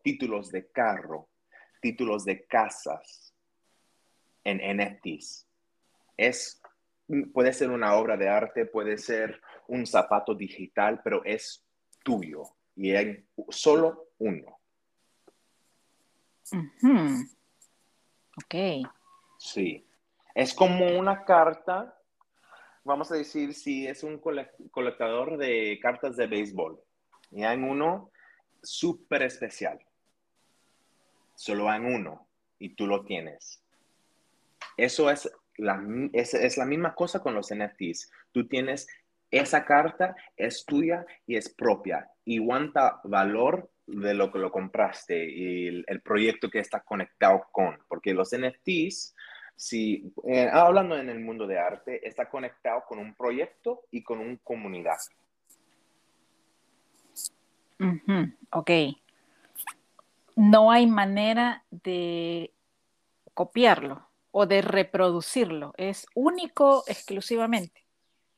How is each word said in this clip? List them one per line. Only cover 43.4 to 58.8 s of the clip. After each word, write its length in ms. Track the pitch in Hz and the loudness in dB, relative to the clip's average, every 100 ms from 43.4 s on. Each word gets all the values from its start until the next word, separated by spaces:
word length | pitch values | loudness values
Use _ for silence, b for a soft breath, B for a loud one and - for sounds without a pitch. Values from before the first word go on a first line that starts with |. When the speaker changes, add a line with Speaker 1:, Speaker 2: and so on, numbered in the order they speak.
| 131 175 - _ - | 2 0 -6 _ -12
Speaker 1:
de 280 | 101 101 | -4 -2
lo 180 | 101 98 | 2 0
que 80 | 98 | 0
lo 120 | 92 | -4
compraste 800 | 95 95 - 98 - - 85 82 | -4 -4 0 0 -2 -6 -4 -4
y 380 | 78 90 90 87 | -6 -6 -4 -6
el, 180 | 87 85 | -8 -8
el 140 | 95 | -10
proyecto 480 | - 104 110 110 113 | -2 0 2 0 -4
que 100 | 110 | -4
está 220 | - 107 | -4 -8
conectado 640 | - 101 92 _ 98 98 - | -6 -8 -8 _ 6 6 2
con. 260 | 101 92 80 _ | -2 -2 -2 _
Porque 260 | 82 101 | -6 -2
los 200 | 92 - | 0 0
N 140 | 123 127 | -2 -4
F 120 | - | -4
Ts, 520 | - 175 175 - - B B B B - | -4 -2 -2 -4 -12 B B B B -16
si, 580 | - 117 110 101 - - 120 | -8 -4 -2 -2 -6 -10 0
eh, 220 | 127 123 | 2 4
hablando 460 | 156 175 180 185 151 | 6 8 6 2 -2
en 120 | 131 | -6
el 100 | 117 | -8
mundo 280 | 113 113 101 | -10 -8 -4
de 100 | 92 | -2
arte, 500 | 90 101 - 123 110 | -2 -4 -10 -10 -10
está 220 | - 123 | -8 -8
conectado 540 | 139 123 - 123 117 - | -8 -10 -8 -4 -4 -6
con 120 | 110 | -12
un 160 | 107 - | -12 -6
proyecto 640 | 123 127 170 - 233 240 - | -4 -2 -6 -6 -6 -6 -10
y 120 | 120 | -12
con 160 | - 113 | -8 -8
una 180 | 117 123 | -8 -12
comunidad. 540 | - 117 101 90 82 85 - _ _ _ _ _ _ _ _ _ _ _ _ _ _ _ _ _ _ _ _ - - - _ _ _ - | -10 -8 -8 -6 -4 -4 -6 _ _ _ _ _ _ _ _ _ _ _ _ _ _ _ _ _ _ _ _ -12 -12 -12 _ _ _ -4
Speaker 2:
Ujú, 540 | 190 165 - 190 143 - - | -2 -2 0 0 0 -6 -6
ok. 200 | 160 160 170 | -4 2 2